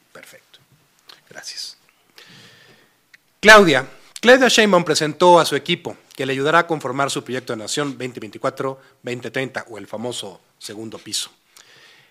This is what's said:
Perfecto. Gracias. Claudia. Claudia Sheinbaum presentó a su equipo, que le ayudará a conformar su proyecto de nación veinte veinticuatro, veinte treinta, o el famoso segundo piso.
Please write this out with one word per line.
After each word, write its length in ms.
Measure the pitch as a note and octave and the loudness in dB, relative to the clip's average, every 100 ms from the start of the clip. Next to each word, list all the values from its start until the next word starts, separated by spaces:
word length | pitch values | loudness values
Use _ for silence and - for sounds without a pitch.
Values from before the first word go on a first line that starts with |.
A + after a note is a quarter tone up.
| _ | _
Perfecto. 460 | - - - _ _ _ _ _ _ _ - _ | -20 -20 -20 _ _ _ _ _ _ _ -20 _
Gracias. 480 | - - - - - _ _ _ - - - - - - _ _ _ _ _ _ - | -20 -16 -14 -14 -16 _ _ _ -20 -20 -20 -20 -20 -20 _ _ _ _ _ _ 0
Claudia. 480 | G3+ A3 F#3 C3 C3+ - - - | 8 8 8 2 -2 -18 -20 -2
Claudia 280 | A3 B3+ B3 | 4 6 6
Sheinbaum 360 | A#3 G#3 F3 | 4 4 2
presentó 560 | D#3+ C#3+ D#3 D3 F3+ E3+ | 2 -2 -2 2 6 6
a 40 | |
su 120 | D3+ C#3 | 4 -2
equipo, 400 | D3+ F3 A#2 G2+ _ | -4 -6 -6 -14 _
que 120 | - C3+ | -10 -6
le 60 | |
ayudará 280 | C3+ C#3+ E3 | -2 2 2
a 60 | E3+ | 0
conformar 440 | D#3 C3+ C3 C#3 | -4 -6 -4 -4
su 140 | D3 | -6
proyecto 280 | - B2+ B2+ | -8 -10 -8
de 60 | A2+ | -10
nación 400 | G#2 - C#3+ B2 | -8 -6 -6 -8
veinte 220 | B2+ B2 | -12 -12
veinticuatro, 600 | A2 A2+ C3+ C3 C3+ C3+ _ _ | -16 -8 -8 -6 -10 -10 _ _
veinte 280 | B2+ B2 A#2+ | -12 -10 -8
treinta, 320 | C3 C3 A2+ - | -8 -8 -10 -14
o 100 | G#2 | -18
el 80 | G2 | -14
famoso 520 | G#2+ A#2+ A#2 G2+ A2 _ _ | -10 -10 -10 -14 -18 _ _
segundo 400 | - G#2+ A2+ E2+ | -18 -16 -16 -16
piso. 320 | - G2+ - _ _ - _ - - _ _ | -12 -10 -10 _ _ -20 _ -20 -20 _ _